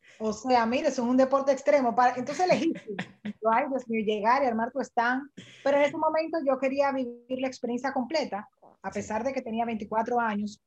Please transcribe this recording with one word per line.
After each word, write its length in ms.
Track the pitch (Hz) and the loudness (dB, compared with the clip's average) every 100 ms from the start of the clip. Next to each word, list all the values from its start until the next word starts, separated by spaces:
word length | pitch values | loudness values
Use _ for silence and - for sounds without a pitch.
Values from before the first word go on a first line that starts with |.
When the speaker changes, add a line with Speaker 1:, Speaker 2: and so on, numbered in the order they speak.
| _ - | _ -8
Speaker 1:
o 140 | 220 | -6
sea, 320 | 208 262 247 226 | -4 2 2 2
mira, 220 | 254 311 | 0 0
eso 140 | 262 | 0
es 40 | 233 | 2
un 80 | 254 | 4
deporte 340 | 262 269 269 | 4 4 2
extremo. 420 | 269 - 294 247 214 | 0 4 4 4 4
Para, 200 | 247 254 | 2 2
entonces 300 | 254 294 359 | -4 0 2
elegí, 280 | 262 330 | 2 2
<laughs> 500 | - 226 190 - - | -4 -6 -8 -10 -10
yo, 260 | 208 - 220 | -12 -4 0
ay, 140 | 226 285 | 2 0
Dios 180 | 262 254 | -4 -4
mío, 160 | 226 | -2
llegar 400 | 208 214 214 269 | 0 0 2 2
y 40 | 262 | 2
armar 240 | 226 240 | 0 -2
tu 80 | 269 | -4
stand. 480 | 226 - 233 262 294 - - - | -6 -2 0 0 -6 -16 -20 -6
Pero 140 | 277 285 | 0 2
en 60 | |
ese 140 | 285 311 | 2 2
momento 420 | 311 320 320 330 277 | 0 0 0 -2 0
yo 120 | 262 | 0
quería 340 | 269 277 277 | 0 0 0
vivir 480 | 262 240 240 - 254 | 0 -4 -8 -8 -4
la 80 | 262 | -4
experiencia 460 | 254 233 240 262 | -4 -4 -4 -2
completa, 540 | 262 233 320 226 196 - _ - _ | -4 -2 -2 -2 -6 -10 _ -20 _
a 100 | 190 | -10
Speaker 2:
Sí. 80 | 208 | -8
Speaker 1:
pesar 240 | 202 220 | -6 -2
de 100 | 247 | 0
que 80 | 254 | -2
tenía 240 | 247 226 233 | -4 -4 -2
veinticuatro 540 | 220 220 220 226 240 | -4 -2 -2 0 2
años, 420 | 226 208 208 208 | 0 0 -4 -8